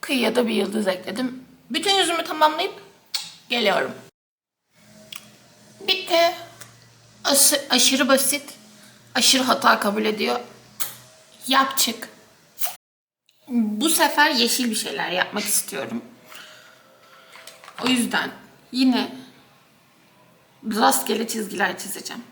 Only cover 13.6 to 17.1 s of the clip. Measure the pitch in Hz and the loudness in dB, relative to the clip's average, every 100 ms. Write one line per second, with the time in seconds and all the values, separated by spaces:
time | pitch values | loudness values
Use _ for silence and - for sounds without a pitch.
13.6 | 214 208 302 330 294 - 294 269 233 - | 0 0 0 2 2 4 2 4 0 0
14.6 | 240 214 - - 165 180 - 208 208 - | -2 -2 -4 -6 -4 -2 -2 -4 -2 -2
15.6 | - 185 117 - - - - - - - | -2 -8 -8 -8 -10 -20 -20 -20 -20 -20
16.6 | - - _ _ - | -20 -20 _ _ -20